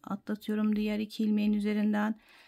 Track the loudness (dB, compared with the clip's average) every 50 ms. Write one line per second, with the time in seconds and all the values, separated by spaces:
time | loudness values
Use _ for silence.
0 | -10 -10 -10 -8 -6 -8 -8 -6 -4 -4 -2 0 2 2 2 0 0 -2 -2 -2
1 | -4 -6 -4 -2 0 2 2 2 2 2 2 2 0 0 0 2 2 2 2 2
2 | 0 0 -2 -4 _ -20 -20 -20 -20